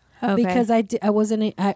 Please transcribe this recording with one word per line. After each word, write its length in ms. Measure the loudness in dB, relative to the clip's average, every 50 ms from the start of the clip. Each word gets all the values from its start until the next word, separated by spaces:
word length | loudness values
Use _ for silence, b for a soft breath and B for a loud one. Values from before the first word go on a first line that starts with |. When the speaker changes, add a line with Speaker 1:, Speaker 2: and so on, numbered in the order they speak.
| _ _ _ -6
Speaker 1:
Okay. 140 | -2 0 0
Speaker 2:
Because 340 | 2 2 2 2 0 2 2
I 120 | 2 0
di-, 180 | 0 0 -4 -2
I 100 | 0 0
wasn't, 420 | 2 2 2 0 0 -2 -2 -2 -2
I, 180 | -2 -2 -2 -2